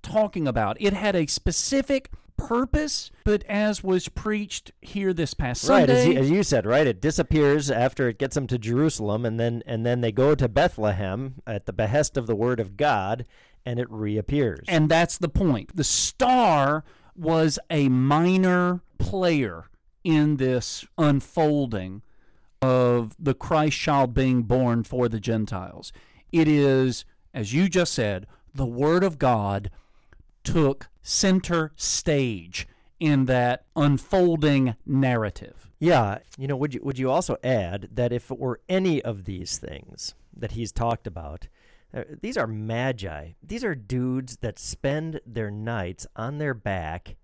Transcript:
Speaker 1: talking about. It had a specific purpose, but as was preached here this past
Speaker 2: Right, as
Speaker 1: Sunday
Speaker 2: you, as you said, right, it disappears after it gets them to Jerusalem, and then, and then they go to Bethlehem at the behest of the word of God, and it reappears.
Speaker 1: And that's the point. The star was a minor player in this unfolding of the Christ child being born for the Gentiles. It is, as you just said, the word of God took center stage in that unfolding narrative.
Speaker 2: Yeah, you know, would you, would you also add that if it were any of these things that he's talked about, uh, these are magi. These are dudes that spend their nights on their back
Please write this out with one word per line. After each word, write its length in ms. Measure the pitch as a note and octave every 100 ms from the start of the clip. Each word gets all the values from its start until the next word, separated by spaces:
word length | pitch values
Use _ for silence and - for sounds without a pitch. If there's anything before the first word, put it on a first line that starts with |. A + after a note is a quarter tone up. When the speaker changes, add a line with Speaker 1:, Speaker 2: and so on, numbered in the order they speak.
Speaker 1:
talking 460 | - G#3+ G#3 F#3 D3
about. 280 | A#2 G#2 A2
It 120 | G3+
had 200 | G3 G#3
a 120 | F#3+ D3+
specific 800 | - - - - C#4 C4+ C4+ - - - -
purpose, 760 | - A#3 C4 D4+ D4+ - - -
but 220 | A3 G#3
as 400 | - G#3 G#3+ G#3
was 240 | F#3+ F#3 -
preached 640 | - G#3+ G#3+ G#3 - - -
here 320 | - G3+ G3
this 220 | E3+ D#3+
past 340 | - C#3+ B2 -
Speaker 2:
Right, 200 | C4 A#3+
as 120 | -
Speaker 1:
Sunday 120 | - C3+
Speaker 2:
you, 40 |
as 100 | C3+
you 100 | F3+
said, 240 | G3 C3 G#2
right, 180 | C3
it 160 | D3 F#2+
disappears 720 | C#3+ D3+ E3 D#3 C#3+ D3+ C#3+
after 380 | A2+ C3 - B2+
it 100 | G#2+
gets 160 | B2
them 140 | D3+ C3
to 100 | B2
Jerusalem, 680 | G#2+ A#2+ D#3 - G#2 G#2+
and 140 | A#2+ A2+
then, 240 | A#2 A#2 -
and 200 | A#2 A#2
then 140 | B2
they 100 | A#2
go 240 | G#2 C3+
to 140 | D3+ B2+
Bethlehem 840 | G#2+ F3 - G#2+ F#2+ G2 G2+ C3+ C3 -
at 200 | G#2 -
the 60 |
behest 440 | F#2 G#2+ C3+ D3 C#3
of 100 | A2+
the 80 |
word 240 | G#2+ A#2+ A#2+
of 180 | G2 G2+
God, 480 | D3 A2 F#2+ A#2+ A#2+ - _ _
and 140 | - A#2+
it 100 | B2
reappears. 760 | A2 G#2+ G#2+ - C#3+ B2 D2 -
Speaker 1:
And 220 | E3+ D#3
that's 260 | D#3+ E3+ -
the 120 | E3+
point. 480 | - F#3 A#2+ - F3+
The 80 |
star 1000 | C#3+ - - - B3 B3+ A3 D#3 C#3 D3+ - _ _
was 460 | - D#3+ E3 D#3+ - -
a 180 | D#3+ C#3
minor 920 | B2+ C3 D3 F3 F#3 F#3 F3+ F3+ F3+ - _
player 680 | - G3 F#3 D#3 A#2 E2 - - _ _
in 360 | E3+ D#3 D3+ C#3+
this 460 | C3 B2 - - - -
unfolding 1040 | D3+ C#3 - - D#3 D3 C3+ G#2+ F#2+ G2+ - - _ _ _ _
of 540 | C3 B2+ B2 A#2+ A2 -
the 180 | D3
Christ 440 | B2+ - D#3+ D3+ D3
child 340 | - C#3+ B2+
being 300 | A#2 C3 B2+
born 400 | A2 B2 B2 A#2
for 260 | A2 B2+ A#2+
the 120 | A2
Gentiles. 720 | G2+ A2+ G#2 F#2+ F2+ - - - - _ _
It 160 | E3 D#3
is, 560 | D3+ C#3 C3+ C3 A#2+ - _ _
as 220 | - G2+
you 140 | C3 F#3+
just 260 | F3+ F3
said, 320 | - G#2+ F#2+ - - -
the 140 | B2+ A#2+
word 380 | A#2+ D3 E3+
of 140 | F#3+ D3
God 500 | C3+ A#2 G2+ G2+ G2+ - _ - _ - - _
took 460 | - E3+ C#3+ C#3 - _
center 680 | - - G3 F#3 F3+ E3+ D#3 -
stage 920 | - - - D3 B2+ G2+ E2+ - - _ _ _
in 280 | D#3+ C#3 C3
that 400 | B2+ A#2+ B2 _ -
unfolding 960 | D3 C#3 - G3 F3+ E3 D3 C#3 C3 A#2 -
narrative. 840 | C3+ C3 A#2+ G#2+ - - - - _
Speaker 2:
Yeah, 400 | D#3+ D#3 G#2 G2+ _ -
you 80 | C3+
know, 100 | C3+
would 160 | D3
you, 80 | B2+
would 160 | C#3 B2+
you 120 | C3
also 260 | D3 F3+ B2+
add 460 | B2+ B2 F2 F2+ -
that 200 | - A#2+
if 180 | A#2+ -
it 80 | B2
were 220 | C3 A#2+ -
any 360 | F#3 F#3+ E3
of 220 | - G#2
these 340 | F#2 F#2+ F2+ -
things 560 | - C#2+ - - - - _
that 180 | - A2
he's 200 | A2+ A2
talked 340 | - A#2 A#2 -
about, 420 | E2+ D2+ D#2 - _ _ - _
uh, 100 | - - D#3
these 160 | A3 B3
are 80 | A2+
magi. 840 | G#2+ G#2+ A2+ C3 B2 F#2+ D2+ D#2+ -
These 220 | D#3 A3+
are 100 | A#3
dudes 640 | C#3+ G2+ B2+ B2+ B2+ B2+ -
that 200 | A2+ -
spend 600 | - - C#3 D3+ D#3+ D3+ -
their 240 | A#2 G#2+
nights 560 | G#2 A2+ A#2 F2+ F#2 - -
on 220 | A2+ D3
their 160 | D3+
back 640 | B2 G#2 F#2+ D#2 E2 - -